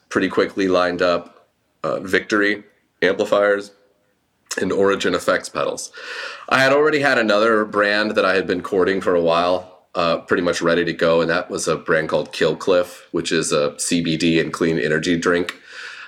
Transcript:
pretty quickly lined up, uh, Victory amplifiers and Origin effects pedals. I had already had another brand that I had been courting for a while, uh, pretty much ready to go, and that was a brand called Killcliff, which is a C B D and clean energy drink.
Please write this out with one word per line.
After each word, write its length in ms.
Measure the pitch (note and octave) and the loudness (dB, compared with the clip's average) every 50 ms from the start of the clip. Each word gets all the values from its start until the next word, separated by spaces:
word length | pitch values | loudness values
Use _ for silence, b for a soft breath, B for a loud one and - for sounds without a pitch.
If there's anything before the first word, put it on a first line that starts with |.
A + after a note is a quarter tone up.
| _ _ | _ _
pretty 180 | - G2+ G2 | -2 0 0
quickly 400 | F#2 - - G2 - - G#2 G2 | 0 0 0 0 0 0 -2 0
lined 340 | F#2+ F2+ F2+ F2+ F2+ F2+ F2 | 2 2 2 2 0 0 0
up, 460 | F2+ F2+ F2 E2+ E2+ - - _ _ _ _ _ _ _ _ _ - | 0 2 0 0 -4 -8 -18 _ _ _ _ _ _ _ _ _ -6
uh, 160 | D#2 B1+ - | -4 -4 -4
Victory 600 | F2+ F#2+ F#2+ F#2 - - A2 G#2 G2+ G2+ G#2 G2+ - - _ _ _ _ _ _ | -2 -2 -2 -2 0 0 0 2 2 0 0 -2 -8 -14 _ _ _ _ _ _
amplifiers 680 | - F2+ G2 G#2+ G#2 - - G2+ G2+ G2+ G2+ G2+ G2+ - - _ _ _ _ _ _ _ _ _ _ _ _ _ _ _ - - | 0 0 2 0 0 0 2 2 2 2 2 0 -4 -8 -18 _ _ _ _ _ _ _ _ _ _ _ _ _ _ _ -6 -6
and 120 | G#2 F#2 | -4 -2
Origin 420 | - F#2+ G2 G2 G2 - - G2 F2+ | 0 2 2 2 2 0 0 -2 -2
effects 340 | F2 - - F#2 E2+ - | 0 0 0 0 0 -2
pedals. 440 | - - D#2+ C#2+ - - - - - B B B B B B B B B B B B | -6 -6 -4 -4 -4 -4 -6 -10 -14 B B B B B B B B B B B B
I 100 | C#3 B2+ | 2 2
had 120 | C3+ C3+ C#3 | 4 4 4
already 260 | C#3+ D3 D#3 D3+ D3 | 4 2 2 2 2
had 180 | C#3 C#3+ C3 B2 | 2 2 2 2
another 440 | A2+ G#2+ G#2 G#2 A2 A#2 A2+ G#2+ G#2+ | 2 2 2 4 4 4 2 2 0
brand 480 | G#2 G#2 G#2 G#2 G2+ G#2 G#2+ G#2+ G#2+ G#2+ | 0 0 0 2 2 2 0 0 0 0
that 100 | G#2+ G2 | 2 2
I 100 | F#2+ F#2 | 2 2
had 120 | F#2+ F2+ | 2 0
been 140 | F2 F#2+ F2+ F2 | 0 -2 -4 -4
courting 360 | - G#2 F#2+ F2+ F#2+ G2 F#2+ | -2 0 2 2 2 0 0
for 140 | - - F2+ | 0 2 2
a 80 | F2 | 2
while, 640 | E2+ E2 E2 E2+ F2 F2+ F#2 F2+ - - - - _ _ - | 2 2 2 2 2 2 0 -2 -4 -8 -18 -20 _ _ -4
uh, 220 | F#2 F2 E2 E2+ | -2 0 0 0
pretty 240 | - - - A2 G2 F2 | -2 -2 -2 -2 0 0
much 180 | F2 E2 - | 0 -2 0
ready 220 | E2+ E2+ E2+ E2+ E2+ | 0 2 2 2 0
to 80 | E2+ | -2
go, 300 | D#2+ - - E2 E2 E2+ | -2 0 2 2 4 2
and 80 | E2 D#2+ | 2 2
that 200 | E2 F2+ F2+ - | 0 -2 -2 -4
was 160 | G2+ F2 - | -6 -6 -4
a 80 | F2 D#2+ | -2 -4
brand 320 | D2 - - E2+ D#2 D#2+ D#2 | -4 0 0 0 0 0 0
called 240 | - D2+ D2 - - | -2 -2 -2 -4 -2
Killcliff, 680 | - F#2+ E2 F2+ D#2+ - - F#2 F2+ F2 - - - - - | 0 0 0 0 0 0 2 2 2 0 -2 -8 -16 -14 -8
which 200 | - E2 D#2+ - | -6 -6 -4 -2
is 200 | F2 E2 D#2+ - E2+ | -2 0 0 0 0
a 260 | D2+ D2 C#2+ - - | 0 0 0 -2 -6
C 220 | - - F2+ F2 | -4 -2 0 0
B 160 | D#2+ E2 D#2+ | 0 0 -2
D 220 | D#2 F2 E2 E2 D#2+ | 0 0 2 2 2
and 120 | D2+ D2+ | 0 -2
clean 280 | - - F2 E2 E2 D#2 | -2 -2 0 0 0 0
energy 380 | - D2+ D2+ D#2+ D#2 F2+ F2 | 0 0 -2 0 0 0 -2
drink. 380 | E2+ E2+ F#2 F2 F2 F2+ - B B B B B B B B B B B | 0 0 0 0 0 0 -4 B B B B B B B B B B B